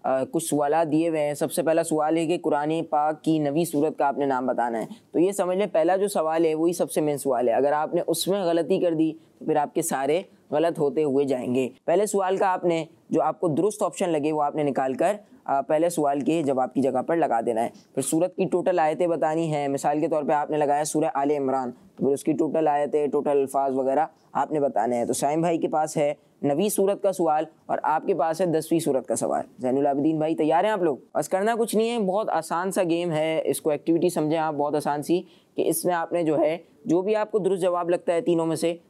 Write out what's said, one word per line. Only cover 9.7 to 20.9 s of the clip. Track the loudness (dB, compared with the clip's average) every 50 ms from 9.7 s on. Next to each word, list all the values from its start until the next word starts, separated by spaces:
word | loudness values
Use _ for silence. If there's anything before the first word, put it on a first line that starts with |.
| _
کے | -4
سارے | -2 -2 -2 -2 0 0 0 0 -2 -6 _ _ _ _
غلط | 0 0 0 0 0 0
ہوتے | 0 0 2 0 0
ہوئے | 2 2 2 2
جائیں | 2 0 -2 -2 0 0
گے۔ | 0 0 -2 -6 -8 _
پہلے | 0 2 2 2
سوال | 2 0 0 0 0 0
کا | 2 2
آپ | 0 0 0 0
نے، | 0 0 0 -2 -6 -12 _ _ _
جو | 0 0
آپ | 0 0 -2 0
کو | -2
درست | 0 2 2 0 0 0 0 -2
option | -2 -2 -2 -2 0
لگے، | 0 0 0 0
وہ | 0 0 0
آپ | 0 0
نے | 0 0
نکال | 0 0 0 -2 -2 0
کر، | 0 0 0 0 -2 -8 _ -20 -14 _
آ، | -2 -2 -2
پہلے | 0 0 2 2 2 2
سوال | 2 0 0 0 0 0
کے | 0 0 0 0 0
جواب | 0 0 0 -2 0 0
کی | 0
جگہ | 0 2 0 0
پر | 0 0 0
لگا | 2 2 2 2 0 0
دینا | 0 0 0 -2
ہے۔ | -2 -6 -14 -20 _ _
پھر | -4
سورت | -2 0 0 0 0 -2 0
کی | -2 -2
ٹوٹل | 0 0 0 0 0 0 2
آیتیں | 2 0 0 0 0
بتانی | 0 0 0 0 0 0 0 -2 -2 -2
ہیں۔ | -2 -2
مثال | -2 -4 0 0 0 0 0
کے | 0
طور | 0 0 -2 0
پہ | 0
آپ | 0 0 0 -2
نے | 0
لگایا | 0 2 2 2 0 0
سورہ | 0